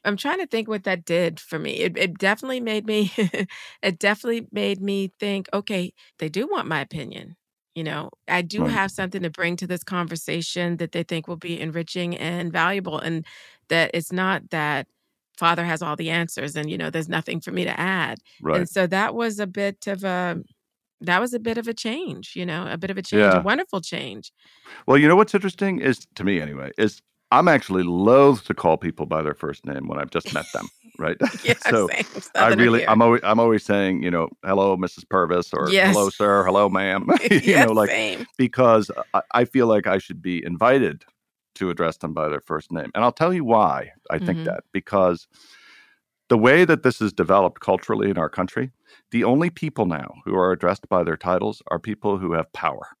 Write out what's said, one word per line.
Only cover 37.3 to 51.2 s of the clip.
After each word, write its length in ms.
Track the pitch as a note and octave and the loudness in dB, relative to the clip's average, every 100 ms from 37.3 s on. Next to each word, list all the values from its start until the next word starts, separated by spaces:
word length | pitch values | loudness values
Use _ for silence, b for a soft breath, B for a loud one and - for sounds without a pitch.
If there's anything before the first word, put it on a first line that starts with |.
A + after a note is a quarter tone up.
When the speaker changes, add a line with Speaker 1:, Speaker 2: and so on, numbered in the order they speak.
| F3+ | 2
Speaker 1:
<laughs> 40 | |
Yes, 240 | - F3 C#3+ | 4 4 4
Speaker 2:
know, 60 | |
like, 180 | A2 G#2 | 4 2
Speaker 1:
same. 340 | - G#2+ F2+ A#3 - | 0 -4 -6 -10 -2
Speaker 2:
because 500 | B2 - B2 A2 G2 - - | -2 4 6 6 2 -8 -2
I, 80 | G2 - A#2+ | -2 0 0
I 100 | B2 | 2
feel 220 | C3 A#2 | 2 4
like 180 | G#2 G2 | 2 2
I 140 | F#2+ | -2
should 220 | - F#2 | -4 -10
be 220 | F2+ F2 | -6 -6
invited 600 | - E2+ A#2 C3+ G2+ D2+ _ _ _ _ _ - | -6 2 4 4 2 -4 _ _ _ _ _ -4
to 140 | F#2 | -4
address 260 | F2 E2 - | 0 -2 -2
them 160 | D#2 | -8
by 140 | D#2 D#2 | -4 -2
their 100 | D2 | -4
first 300 | _ D#2 - | _ -8 -6
name. 200 | E2 B1+ - | -10 -6 0
And 80 | |
I'll 80 | A#2+ | 0
tell 220 | - E3 | 2 -2
you 100 | F#3 | 0
why 480 | B2+ A2+ F#2 C2+ - _ - | 2 4 4 0 -6 _ -6
I 60 | D#2+ | -4
think 180 | - E2 | -2 -4
Speaker 1:
Mm-hmm. 60 | D#2+ | -4
Speaker 2:
that, 180 | E2+ _ | -8 _
because 560 | F#2+ - G2+ F2+ F2 _ b b b b b b b _ _ _ | -10 -2 2 2 2 _ b b b b b b b _ _ _
the 80 | A#2 | 4
way 280 | A#2 D#3 F3 | 8 8 6
that 180 | D#3+ | 6
this 180 | C3 - | 2 2
is 120 | G#2+ | -2
developed 480 | - E2 G2 F2+ - | 0 4 6 4 0
culturally 480 | - F#2+ - G#2+ G2+ | -2 -2 0 -2 0
in 80 | F#2 | 0
our 120 | D#2 | -2
country, 420 | - F#2 - C3 _ b b _ | -2 -4 -4 -6 _ b b _
the 120 | A#2 | 0
only 260 | A2 C3+ F3 | 2 2 0
people 360 | E3+ D#3 - F#2+ | -4 -8 -2 -2
now 280 | D2+ B1+ - - | -2 -8 -12 -4
who 100 | F#2+ | 2
are 160 | F2+ | 2
addressed 360 | F2+ F2+ G2 - | 2 0 -2 0
by 140 | F#2 | 0
their 140 | E2+ | 0
titles 440 | D#2+ | -2